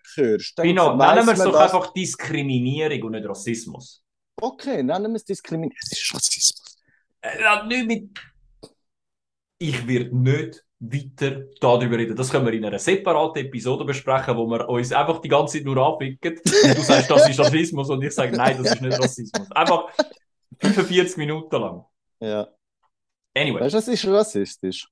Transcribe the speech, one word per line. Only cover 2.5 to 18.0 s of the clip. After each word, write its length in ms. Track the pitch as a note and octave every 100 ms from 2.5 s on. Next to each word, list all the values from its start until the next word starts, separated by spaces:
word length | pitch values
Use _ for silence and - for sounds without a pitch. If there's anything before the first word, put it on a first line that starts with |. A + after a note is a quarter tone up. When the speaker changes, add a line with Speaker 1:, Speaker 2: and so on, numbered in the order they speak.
| B2+ B2+ D3 D#3 C3
Speaker 2:
und 100 | A2
nicht 160 | G#2+ G2+
Rassismus. 760 | G2 A#2 A2+ - - - - _ _ _ -
Speaker 1:
Okay, 420 | A#3+ - C#4 G3+
nennen 260 | B2+ F3+ G#3+
wir 40 | A3
es 80 |
Diskriminierung. 520 | - F#3+ - E3 E3 -
Es 100 | -
ist 220 | - -
Rassismus. 640 | - - - - - - - _ _ _ _
Speaker 2:
Äh, 200 | - -
hat 240 | A3 - A3
nicht 200 | B3+ A3+
mit 220 | A3+ - - - _ _ _ - _ _ _ _ _ _ _ _ -
Ich 300 | D3+ B2 B2
werde 280 | B2 - B2
nicht 460 | B2+ D3+ D#3 - _ -
weiter 680 | A#2 C#3 - - C#3 C3+ - -
darüber 380 | C3 A#2+ B2 A#2
reden. 180 | A2+
Das 160 | A2 C3
können 140 | C#3
wir 80 | A#2+
in 120 | A2+ G#2
einer 120 | G2+
separaten 680 | - G3 F#3 D3+ D#3 D3+ C3
Episode 400 | B2 B2 C3 C#3+
besprechen, 500 | C3+ - C3 C3 A#2
wo 100 | A2+
wir 220 | A#2 -
uns 240 | A#2+ B2+
einfach 280 | A#2+ D3 E3
die 60 | D3+
ganze 260 | C#3+ - D#3
Zeit 80 |
nur 140 | C#3 C3
anficken. 560 | C#3+ D#3+ C3+ C3+ E3+ E3
Und 400 | - G4+ F#4 -
du 60 |
sagst, 280 | C3+ - -
das 180 | D3 G#3
ist 100 | C3
Rassismus 480 | C3+ D#3 - C#3+ C#3
und 160 | C3